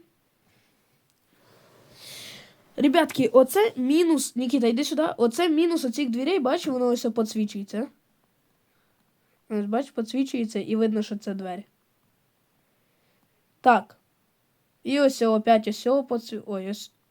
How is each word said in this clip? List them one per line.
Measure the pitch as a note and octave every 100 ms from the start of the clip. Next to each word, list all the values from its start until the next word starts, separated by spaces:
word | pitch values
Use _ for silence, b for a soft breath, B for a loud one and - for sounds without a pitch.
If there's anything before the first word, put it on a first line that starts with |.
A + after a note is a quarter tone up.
| - _ _ _ _ _ _ _ _ _ _ _ _ _ _ _ _ _ _ B B B B B B B _ -
Ребятки, | C#4+ E4 D#4 - B3+
оце | B3 C4 F#4+ A4+ B3+
мінус, | B3+ D#4 E4+ D4 - A#3+
Нікіта, | B3+ C#4 A#3
йди | A#3
сюди. | D4 D4 D#4 -
Оце | A#3 A#3 F4
мінус | D4+ E4+ E4
оцих | B3+ B3+ C4+
дверей, | A#3 C4+ F#4+
бач, | B3 E4+ D#4
воно | B3+ B3
ось | A#3+ B3 A3+
підсвічується. | A3 A3 G#3 G3+ G3 G#3 C4+ _ _ _ _ _ _ _ _ _ _ _ _ _ _ _ -
Ось, | G#3+ G3+
бач, | A3+ C#4
підсвічується | - A3+ C4 C4+ B3+ A3+ G#3
і | - A3
видно, | A3+ G#3+
що | G#3+ G3+
це | -
двері. | G3 F#3+ F3+ - _ _ _ _ _ _ _ _ _ _ _ _ _ _ _ _ _ _ _
Так. | B3+ A3 - _ _ _ _ _ _ _ _ _
І | E4+ C#4
ось | C#4 C4+
опять | A3+ A3 A3+ A3 A3
ось | G#3+ A#3+
о | C#4
подсві-, | C4 A#3+ A#3 A3 -
ой, | G3 F#3+
ось, | G#3 - _ _